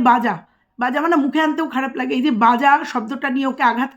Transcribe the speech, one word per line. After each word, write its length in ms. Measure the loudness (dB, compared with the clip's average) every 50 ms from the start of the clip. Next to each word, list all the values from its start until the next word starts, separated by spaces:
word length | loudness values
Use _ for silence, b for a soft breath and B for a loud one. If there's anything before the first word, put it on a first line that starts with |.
| 4 4
বাজা, 260 | 4 4 2 -2 -4 -4 -10 _ _ _ _ _ _ -4
বাজা 200 | -4 -2 -2 -2
মানে 140 | 0 2 2
মুখে 240 | 2 2 0 0 0 0
আনতেও 220 | 0 0 -2 -4 -4 -4
খারাপ 180 | -4 -4 -4 -6 -6
লাগে, 140 | -6 -4 -2
এই 80 | 0 0 0
যে 40 | 2 4 4
বাজা 260 | 4 4 4 4 4 4 4 2 -4
শব্দটা 360 | -6 -6 -6 -6 -6 -6 -4 -4 -2
নিয়ে 120 | -2 -2 -2
ওকে 120 | -2 0 0 0
আঘাত 200 | 0 0 -4 -4 -6